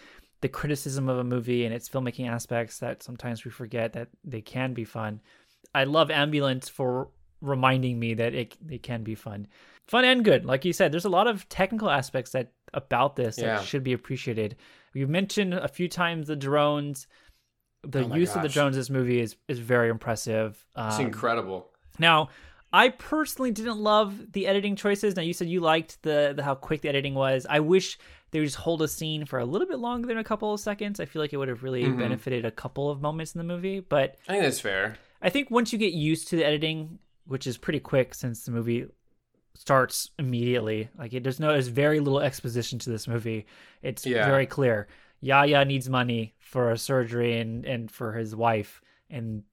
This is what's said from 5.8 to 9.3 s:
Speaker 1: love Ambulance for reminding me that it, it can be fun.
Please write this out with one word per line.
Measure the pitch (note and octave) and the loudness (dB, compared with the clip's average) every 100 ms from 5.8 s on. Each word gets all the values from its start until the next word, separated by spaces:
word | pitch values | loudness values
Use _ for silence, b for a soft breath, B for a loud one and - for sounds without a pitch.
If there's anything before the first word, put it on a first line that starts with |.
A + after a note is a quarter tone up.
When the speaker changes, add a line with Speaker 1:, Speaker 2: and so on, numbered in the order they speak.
Speaker 1:
love | C3+ D#3 D3+ | 2 4 4
Ambulance | D#3 D3 D3 C#3 C3 - | 2 2 2 0 -2 -6
for | - C3 B2+ C#3 _ _ - | -4 -2 -2 -4 _ _ -10
reminding | C#3 C3+ C3 C3 B2+ A#2+ | -4 2 4 4 0 -2
me | A#2 | -2
that | A2+ A#2 | -2 -2
it, | C3 A#2 - D#3+ | -2 -6 -10 -14
it | B2+ | -12
can | - A#2 | -8 -8
be | A2 | -8
fun. | A2 - | -10 -10